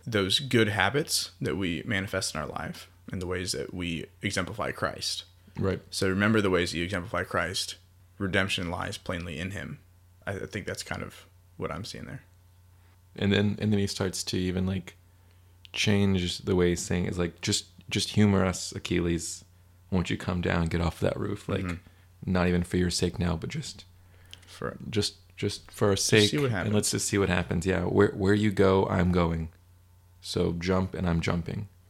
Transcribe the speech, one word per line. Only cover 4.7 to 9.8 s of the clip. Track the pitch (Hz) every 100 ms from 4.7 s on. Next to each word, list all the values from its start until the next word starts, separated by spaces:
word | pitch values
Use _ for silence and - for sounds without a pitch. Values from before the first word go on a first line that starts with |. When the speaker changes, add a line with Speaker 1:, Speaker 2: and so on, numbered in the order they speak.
Speaker 1:
Christ. | - 80 - - - - _ - -
Speaker 2:
Right. | 95 92 -
Speaker 1:
So | - 98
remember | 95 104 110
the | 101
ways | 90 90
that | 78
you |
exemplify | 90 95 90 87
Christ. | 92 90 87 95 - - - _ - -
Redemption | 98 95 95 - 87
lies | 90 92 104
plainly | - 90 87 76
in | 95
him. | 95 69 -